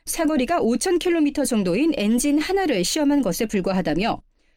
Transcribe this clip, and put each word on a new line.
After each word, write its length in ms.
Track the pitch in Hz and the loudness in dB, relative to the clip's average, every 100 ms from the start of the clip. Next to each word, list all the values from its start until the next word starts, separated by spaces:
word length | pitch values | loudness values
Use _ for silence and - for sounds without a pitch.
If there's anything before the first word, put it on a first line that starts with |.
| - | -10
사거리가 540 | - 320 311 247 339 | -4 0 0 0 0
오천 400 | 226 254 381 349 | 0 0 0 0
킬로미터 440 | 359 339 294 294 262 | 0 2 0 0 0
정도인 480 | 220 185 180 320 - | 0 0 2 0 0
엔진 420 | 208 240 285 294 | 0 0 2 0
하나를 460 | 302 392 359 214 | 0 0 0 0
시험한 380 | 180 311 285 285 | 0 0 2 2
것에 240 | 208 170 226 | 0 -2 -2
불과하다며 760 | 202 190 190 170 151 214 - - _ _ | -2 0 0 0 0 -2 -4 -10 _ _